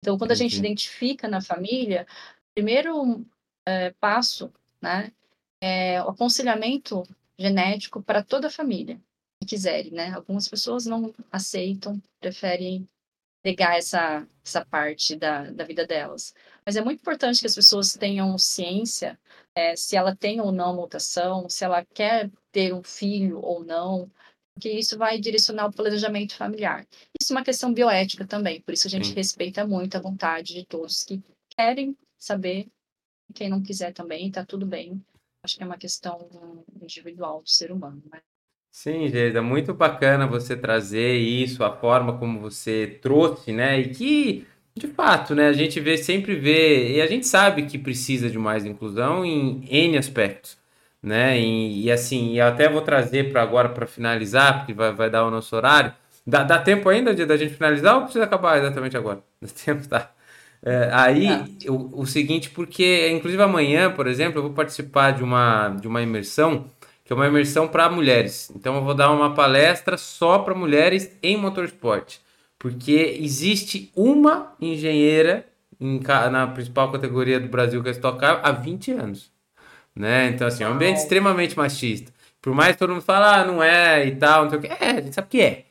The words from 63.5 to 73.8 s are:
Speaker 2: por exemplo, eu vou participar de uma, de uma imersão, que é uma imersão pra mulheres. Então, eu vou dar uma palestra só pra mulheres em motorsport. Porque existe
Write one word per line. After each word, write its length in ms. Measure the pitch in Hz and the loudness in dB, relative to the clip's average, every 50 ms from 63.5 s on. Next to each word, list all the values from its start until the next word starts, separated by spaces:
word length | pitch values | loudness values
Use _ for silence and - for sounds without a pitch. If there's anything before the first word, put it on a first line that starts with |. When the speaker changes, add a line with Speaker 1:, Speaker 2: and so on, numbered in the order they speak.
| 190 170 147 139 143 160 185 185 | 4 4 2 4 4 4 4 2
Speaker 2:
por 160 | 185 185 139 127 | 2 0 -2 -2
exemplo, 320 | 127 123 156 170 156 151 | 0 0 0 -2 -2 -2
eu 40 | 143 | -4
vou 100 | 147 143 | -4 -2
participar 580 | 147 151 147 - - 143 139 - 143 139 135 | -2 -2 -2 -2 -10 -12 -2 2 4 4 4
de 100 | 135 127 | 4 2
uma, 480 | 127 123 123 123 123 120 113 110 107 104 98 98 | 0 0 2 4 4 4 4 4 2 0 -2 -4
de 80 | 104 113 | -6 -4
uma 120 | 113 120 | -2 -2
imersão, 640 | 120 117 113 107 98 101 - - 151 160 156 - 139 - _ _ - _ _ _ _ | -2 -2 -2 -4 -6 -6 0 2 2 2 2 0 -4 -10 _ _ -20 _ _ _ _
que 80 | _ | _
é 40 | 127 123 | -2 0
uma 100 | 139 143 | 2 4
imersão 400 | 147 147 143 143 143 156 160 160 | 4 4 2 2 2 0 0 2
pra 220 | 160 165 165 170 | 4 4 4 4
mulheres. 600 | 175 175 156 135 123 120 110 101 - - - - - | 4 2 4 6 6 6 4 2 -2 -10 -14 -14 -16
Então, 200 | 98 - 131 131 139 | -8 -6 -4 -2 -2
eu 40 | |
vou 120 | 135 139 143 | 0 0 2
dar 160 | 139 143 143 | 4 6 6
uma 220 | 151 147 147 147 143 | 6 6 4 2 4
palestra 640 | 147 147 139 131 135 147 160 180 175 - - 180 175 | 4 4 6 6 6 6 6 4 2 0 -4 -4 -4
só 420 | - - - - 175 165 180 196 | -6 -12 -6 0 4 4 4 4
pra 160 | 196 202 190 | 4 0 -4
mulheres 560 | 185 180 160 143 147 156 175 190 196 190 190 - _ | -2 0 2 4 6 6 6 4 2 -2 -4 -14 _
em 140 | - 170 202 | -2 0 0
motorsport. 800 | 214 202 190 190 190 180 170 - _ - 120 107 98 - _ - - _ _ _ _ _ _ _ _ | 0 0 -4 -4 -4 -6 -6 -8 _ -2 0 0 0 -2 _ -20 -20 _ _ _ _ _ _ _ _
Porque 600 | - 127 120 123 123 131 143 151 160 147 - - | -8 -8 -8 -8 -2 2 4 4 4 2 -2 -4
existe 720 | 156 147 139 127 151 185 214 190 - - - 196 | -4 -4 -4 -2 0 0 0 0 -2 -6 -8 -10